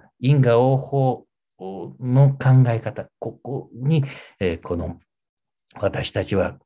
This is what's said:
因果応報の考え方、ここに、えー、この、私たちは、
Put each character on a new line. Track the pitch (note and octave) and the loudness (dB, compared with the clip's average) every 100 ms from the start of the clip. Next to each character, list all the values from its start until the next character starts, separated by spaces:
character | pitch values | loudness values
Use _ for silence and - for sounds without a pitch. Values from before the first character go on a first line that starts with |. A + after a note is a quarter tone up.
| _ - | _ -4
因 | B2+ D3 | 2 4
果 | A#2+ A#2 | 4 4
応 | B2+ C#3 | 4 0
報 | - C#3 C3 A#2+ _ _ _ - F#2 G2 E2 C2 | -2 -2 0 -2 _ _ _ -16 -14 -12 -14 -10
の | B2+ C3 C#3 | 0 4 4
考 | C3+ C3 C3 B2 | 4 4 6 4
え | A2+ | 0
方、 | A2 G#2 - - | -6 -10 -14 -12
こ | A#2 - | -12 -12
こ | - B2+ - | -12 -12 -12
に、 | A#2 C3+ D#3+ C3+ - - - | -8 0 0 0 -8 -18 -6
え | F#2 | -4
ー、 | E2 | -4
こ | - E2+ | -6 -6
の、 | E2+ F2 _ _ _ _ _ _ _ - | -8 -10 _ _ _ _ _ _ _ -6
私 | G2 C3+ B2+ | -4 -4 -6
た | A2 | -6
ち | F#2 | -2
は、 | G2 F2+ - | -2 -2 -6